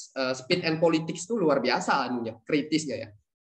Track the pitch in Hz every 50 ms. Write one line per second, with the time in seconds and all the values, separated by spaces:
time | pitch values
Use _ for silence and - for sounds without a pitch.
0 | - - _ 131 131 127 131 131 - - - 123 - 165 160 160 170 165 165 160
1 | 160 160 190 - - - 233 226 175 151 139 135 117 120 123 175 - 165 - 143
2 | 127 123 123 120 113 110 - - _ - 160 147 143 151 160 156 160 139 117 101
3 | - 101 - - _ _ _ _